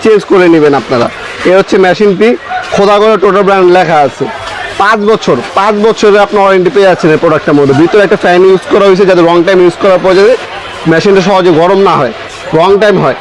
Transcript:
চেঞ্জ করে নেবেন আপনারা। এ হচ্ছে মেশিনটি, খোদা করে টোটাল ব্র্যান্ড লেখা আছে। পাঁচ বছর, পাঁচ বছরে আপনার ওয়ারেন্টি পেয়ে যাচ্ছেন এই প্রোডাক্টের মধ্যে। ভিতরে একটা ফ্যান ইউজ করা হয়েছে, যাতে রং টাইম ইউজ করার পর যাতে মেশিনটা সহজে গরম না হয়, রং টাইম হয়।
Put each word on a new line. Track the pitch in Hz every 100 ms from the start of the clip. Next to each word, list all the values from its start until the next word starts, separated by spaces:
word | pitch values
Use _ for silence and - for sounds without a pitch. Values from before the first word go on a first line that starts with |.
চেঞ্জ | 226 214 -
করে | 185 180
নেবেন | 165 151 135
আপনারা। | 113 131 120 - - - -
এ | 185
হচ্ছে | 190 214 185
মেশিনটি, | 175 208 185 214 247 - - - -
খোদা | 196 202
করে | 214 220
টোটাল | 196 190 196
ব্র্যান্ড | 196 180 180
লেখা | 170 160 143
আছে। | - 127 98 - - - -
পাঁচ | 202 226 202
বছর, | 220 - 143 117 -
পাঁচ | 196 208 220
বছরে | 208 214 202 202
আপনার | 208
ওয়ারেন্টি | 196 190 180 202
পেয়ে | 196
যাচ্ছেন | 175 - 156
এই |
প্রোডাক্টের | 165 156 - 147
মধ্যে। | 139 135
ভিতরে | 165 208 202
একটা | 208
ফ্যান | 196 180 190
ইউজ | 190 -
করা | 226 196
হয়েছে, | 185 196
যাতে | 180 170
রং | 170 170
টাইম | 190
ইউজ | 180 -
করার | 202 185
পর | 180 185
যাতে | 208 262 - - - - -
মেশিনটা | 165 202 196 180
সহজে | 196 180 156
গরম | 170 196 196
না | 156
হয়, | 131 110 - - - 156
রং | 175 196
টাইম | 208 185
হয়। | 151 123